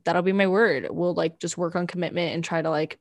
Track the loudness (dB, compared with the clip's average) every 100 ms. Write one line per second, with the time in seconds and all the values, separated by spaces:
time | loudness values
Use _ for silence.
0 | 0 2 2 2 4 4 4 2 -2 -2
1 | 0 0 -2 -2 -8 -4 -2 -2 -4 -4
2 | -4 -2 -2 -4 -2 -2 0 -2 -2 -6